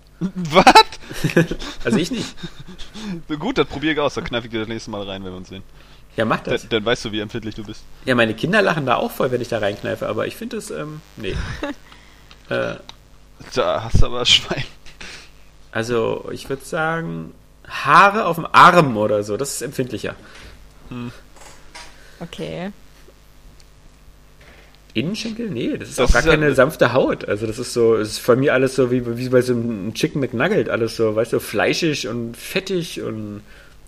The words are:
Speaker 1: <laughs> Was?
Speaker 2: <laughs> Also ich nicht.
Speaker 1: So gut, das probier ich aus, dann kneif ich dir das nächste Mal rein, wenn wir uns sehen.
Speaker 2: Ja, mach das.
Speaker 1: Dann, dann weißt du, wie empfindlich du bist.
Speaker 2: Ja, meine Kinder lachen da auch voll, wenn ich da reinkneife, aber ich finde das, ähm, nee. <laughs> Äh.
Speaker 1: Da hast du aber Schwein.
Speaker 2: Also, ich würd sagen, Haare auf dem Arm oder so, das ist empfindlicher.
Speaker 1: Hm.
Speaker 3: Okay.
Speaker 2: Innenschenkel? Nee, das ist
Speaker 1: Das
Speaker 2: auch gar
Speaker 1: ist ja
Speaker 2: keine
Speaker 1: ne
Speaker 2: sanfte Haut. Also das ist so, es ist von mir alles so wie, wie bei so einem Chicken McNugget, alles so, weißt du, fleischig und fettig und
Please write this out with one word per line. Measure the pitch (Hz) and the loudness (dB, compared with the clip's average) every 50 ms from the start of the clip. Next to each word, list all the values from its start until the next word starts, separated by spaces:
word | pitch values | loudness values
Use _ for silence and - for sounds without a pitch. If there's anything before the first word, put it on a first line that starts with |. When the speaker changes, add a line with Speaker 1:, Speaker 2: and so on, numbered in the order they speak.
Speaker 1:
<laughs> | - - - - | -20 -20 -12 -8
Was? | 170 190 - 180 175 147 147 190 - - - 440 440 - - - - - - - - 143 - | -8 -6 -6 -6 -4 2 4 6 8 10 10 8 8 6 2 -16 -14 -12 -8 -4 -2 2 2
Speaker 2:
<laughs> | 175 160 - - - - 285 - - - | 2 2 2 0 -8 -8 -10 -8 -6 -2
Also | 127 120 139 | 0 0 0
ich | 175 - | 0 -2
nicht. | 254 214 160 - - - - - - - - - 185 - - - - 208 214 208 180 165 - - | -4 -6 -6 -8 -10 -12 -14 -14 -14 -14 -16 -16 -14 -14 -14 -14 -14 -12 -10 -10 -10 -10 -8 -8
Speaker 1:
So | 151 | -8
gut, | 151 160 240 285 175 | -6 -4 -2 0 0
das | 143 | 0
probier | - - 139 143 160 | 0 -2 -4 -2 -2
ich | 151 147 | 0 0
aus, | 147 131 - | 0 -2 -2
dann | - 87 | -4 -6
kneif | 87 120 117 117 | -4 -4 -6 -6
ich | 117 | -4
dir | 113 110 | -6 -6
das | 110 107 | -6 -6
nächste | 113 110 - 117 | -8 -10 -10 -10
Mal | 104 101 | -10 -10
rein, | 101 98 95 98 98 | -8 -8 -10 -10 -10
wenn | 92 | -10
wir | 92 | -12
uns | 92 92 - | -12 -14 -14
sehen. | 95 95 - - - - - - - - - - - | -14 -16 -16 -18 -20 -20 -20 -20 -20 -20 -20 -10 -4
Speaker 2:
Ja, | - 110 | -2 -2
mach | 113 - - | 0 -2 -2
das. | - - 127 117 | -4 -4 -4 -4
Speaker 1:
Dann, | - - | -4 -2
dann | 117 110 101 | -2 -2 0
weißt | 113 127 - - | 0 -2 -2 -4
du, | 113 | -6
wie | 101 107 | -6 -6
empfindlich | 104 110 - 117 107 110 - | -8 -6 -8 -10 -8 -10 -10
du | - 104 | -10 -12
bist. | 101 107 - - - - - - | -14 -14 -16 -16 -18 -18 -8 -2
Speaker 2:
Ja, | 131 127 | 0 2
meine | 120 113 110 107 | 2 2 2 0
Kinder | - - 151 202 220 | -2 -2 0 2 2
lachen | 196 - 165 160 139 | 4 2 2 0 0
da | 123 120 | 0 0
auch | - - 233 | 0 0 -2
voll, | - - - 127 | -2 -2 -2 -2
wenn | 123 123 | -2 -2
ich | 117 - | -4 -2
da | 117 107 | -4 -2
reinkneife, | 104 101 104 - 104 110 104 - - - | -2 -2 -4 -4 -6 -6 -6 -4 -4 -6
aber | 107 110 104 98 | -4 -4 -4 -6
ich | - | -6
finde | - 226 247 254 | -10 -12 -10 -10
das, | 214 - - | -10 -10 -10
ähm, | - 151 151 151 156 151 - - - | -10 -10 -10 -10 -12 -16 -18 -20 -16
nee. | - 98 95 - - | -10 -8 -6 -6 -6
<laughs> | - - - - - 285 285 - - - - - - - - - - - - - - - | -6 -6 -8 -8 -8 -10 -10 -10 -16 -20 -20 -20 -20 -20 -20 -20 -20 -20 -20 -16 -10 -6
Äh. | 123 120 - - - - - - - - - - - - - - - - - - - | -4 -4 -4 -4 -8 -10 -14 -20 -20 -20 -20 -20 -20 -20 -20 -20 -20 -20 -16 -8 -2
Speaker 1:
Da | 127 104 87 76 78 110 | 0 0 0 0 -2 0
hast | 113 - - | 4 8 8
du | - | 8
aber | 123 120 123 123 | 8 6 0 2
Schwein. | - - - - - - - - - - - - - - - - - - - - - - - - - - - - - | 4 4 2 2 0 -6 -6 -6 -8 -12 -18 -20 -20 -18 -18 -18 -18 -18 -18 -20 -20 -20 -20 -20 -20 -20 -20 -16 -8
Speaker 2:
Also, | - 110 113 117 120 113 113 113 107 - - - | -6 -6 -2 0 0 0 0 0 -2 -4 -6 -8
ich | - - - - | -10 -10 -8 -8
würd | 135 131 - | -8 -8 -8
sagen, | - - 160 156 160 165 165 165 165 165 - - - - - - - - - - | -8 -4 -4 -2 -2 -2 -4 -6 -6 -8 -8 -10 -12 -16 -20 -20 -20 -20 -20 -18
Haare | - - - - 135 147 170 190 202 196 220 - | -14 -10 -4 4 6 8 10 10 8 6 2 0
auf | 175 165 | -2 -2
dem | 165 - - | -4 -2 4
Arm | - 123 143 175 185 175 156 135 113 | 8 10 10 10 10 8 6 4 4
oder | 104 107 104 107 104 | 0 2 2 2 0
so, | 104 104 104 | 0 -2 -4
das | 101 139 - - | -4 -4 -6 -6
ist | - | -8
empfindlicher. | 120 - - - 131 123 107 101 - - - - - - - - - - - - - - - - - - | -8 -8 -4 -4 -6 -4 -6 -8 -8 -8 -8 -10 -14 -20 -20 -20 -20 -20 -20 -20 -20 -20 -20 -20 -18 -14
Speaker 1:
Hm. | 127 123 120 120 - - - - - - - - - - - - - - - - - - - - - - | -12 -12 -12 -12 -14 -16 -20 -20 -20 -20 -20 -20 -20 -20 -20 -20 -20 -18 -18 -20 -20 -20 -20 -20 -18 -16
Speaker 3:
Okay. | 170 170 - - 160 156 160 160 175 202 196 - - - - - - - - - - - - - - - - - - - - - - - - - - - - - - - - - - - - - - - - - - - - | -14 -14 -12 -12 -10 -10 -8 -8 -10 -10 -12 -14 -20 -20 -20 -20 -20 -20 -20 -20 -20 -20 -20 -20 -20 -20 -20 -20 -20 -20 -20 -20 -20 -20 -20 -20 -20 -20 -20 -20 -20 -20 -20 -20 -20 -20 -20 -20 -20 -20 -20 -20 -16 -8 -4
Speaker 2:
Innenschenkel? | - 262 170 226 - - 233 214 226 240 208 | -4 -4 -4 -4 -6 -8 -8 -8 -8 -8 -6
Nee, | 160 117 160 277 269 170 | -6 -4 -4 -4 -6 -6
das | - 120 | -8 -6
ist | - - | -2 2
Speaker 1:
Das | 127 - | 4 4
Speaker 2:
auch | |
gar | - 120 | 4 4
Speaker 1:
ist | 131 | 6
ja | 160 | 4
Speaker 2:
keine | 160 151 151 147 | 4 4 4 4
Speaker 1:
ne | 131 | 6
Speaker 2:
sanfte | 131 127 151 - - 143 120 | 6 4 4 4 2 2 4
Haut. | 117 135 190 311 220 - - | 4 4 2 2 0 -2 -4
Also | - 101 104 113 | -4 -4 -4 -4
das | 110 107 123 | -4 -6 -6
ist | 123 - | -8 -4
so, | - 123 117 113 113 | 0 2 4 4 4
es | 104 107 104 | 4 0 -2
ist | - - | -6 -2
von | - - 117 127 | 2 4 4 4
mir | 139 151 | 4 4
alles | 127 131 135 127 - | 4 4 2 2 2
so | - 131 120 | 2 2 2
wie, | 123 127 120 117 117 | 2 0 -2 -2 -4
wie | 120 127 127 | -4 -2 2
bei | 127 127 | 4 4
so | 123 127 123 | 4 4 0
einem | 117 117 117 113 98 90 113 - | 0 0 -4 -4 -4 -6 -6 -6
Chicken | - - 156 - 151 | -4 -4 -2 -2 -2
McNugget, | 131 113 - 113 139 185 214 160 110 - | -4 -2 -2 0 0 0 2 0 0 0
alles | 98 107 117 110 - | 0 -2 -2 -2 -2
so, | - 113 110 107 | 0 0 0 2
weißt | 110 120 - | 0 -2 0
du, | - 120 | 0 -4
fleischig | - - - 101 90 113 151 - 180 160 143 - - 113 | -2 -2 0 0 2 2 2 0 0 -2 -2 -2 -4 -6
und | 117 120 117 117 117 | -6 -6 -8 -8 -10
fettig | - - - - 190 185 - 190 175 165 - - - | -12 -10 -6 -6 -6 -4 -4 -4 -4 -6 -6 -8 -10
und | 117 117 110 110 107 104 104 101 - - - - - - - - - | -8 -8 -8 -8 -8 -10 -12 -14 -16 -18 -20 -20 -20 -20 -20 -20 -20